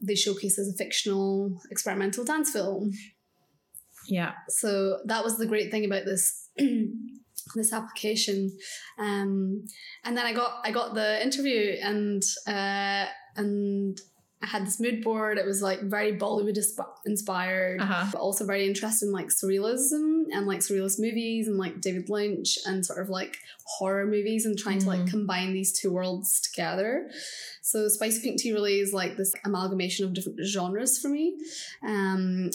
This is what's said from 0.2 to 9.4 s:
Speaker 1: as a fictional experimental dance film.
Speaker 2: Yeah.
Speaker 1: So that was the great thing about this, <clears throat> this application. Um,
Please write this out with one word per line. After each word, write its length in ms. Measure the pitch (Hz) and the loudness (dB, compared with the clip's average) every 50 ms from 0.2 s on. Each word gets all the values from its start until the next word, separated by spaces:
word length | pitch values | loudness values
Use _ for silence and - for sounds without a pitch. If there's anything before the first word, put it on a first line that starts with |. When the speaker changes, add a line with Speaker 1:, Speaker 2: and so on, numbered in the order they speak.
| - 208 190 196 - 190 - 202 | 2 2 0 0 2 0 2 2
Speaker 1:
as 80 | 196 202 | 2 -2
a 80 | 180 | -2
fictional 840 | - 190 - - - - 208 196 196 196 196 196 196 202 196 180 180 - - | -4 -4 -2 -2 0 0 2 2 2 2 2 2 2 0 0 -4 -6 -8 -6
experimental 500 | 208 - - 208 190 196 196 202 196 240 233 | -6 -4 -2 0 0 2 0 0 0 0 0
dance 260 | 285 311 311 285 277 | 0 2 2 2 2
film. 400 | - 208 185 196 196 190 208 202 196 - - - _ _ _ _ _ _ _ _ _ _ _ _ - - - _ - - - - | 2 0 0 0 -2 0 -2 -2 -2 -4 -10 -16 _ _ _ _ _ _ _ _ _ _ _ _ -20 -20 -20 _ -20 -16 -4 -2
Speaker 2:
Yeah. 260 | 190 175 170 - - - - - | 0 0 0 -2 -4 -8 -6 -2
Speaker 1:
So 520 | - - - 214 202 196 196 190 185 - - | -2 0 2 2 2 2 2 2 0 0 -2
that 180 | 214 220 226 214 | -2 0 0 0
was 140 | 226 220 226 | 0 0 0
the 80 | 226 | 0
great 240 | 220 214 214 208 214 | 2 2 2 0 0
thing 120 | 226 214 208 | 0 0 0
about 200 | 196 196 190 - | 2 0 0 0
this, 440 | 196 196 185 - - - - - - | 0 0 2 2 2 0 -2 -12 -10
<clears throat> 1000 | - - 285 247 233 220 220 - - - - - - - _ _ - - - - - | 0 2 2 4 4 2 0 0 -2 -6 -10 -12 -14 -18 _ _ -12 -12 -12 -6 -4
this 160 | 226 220 - | -2 0 0
application. 800 | 220 220 226 - - - - 214 220 214 - - 196 196 190 190 185 - - - - - - - - - | 0 -2 -6 -6 -10 -4 -2 0 2 2 2 2 2 0 0 -2 -4 -6 -12 -12 -12 -12 -14 -14 -8 -4
Um, 680 | 208 208 202 202 196 196 196 196 | -2 -2 0 0 0 2 2 2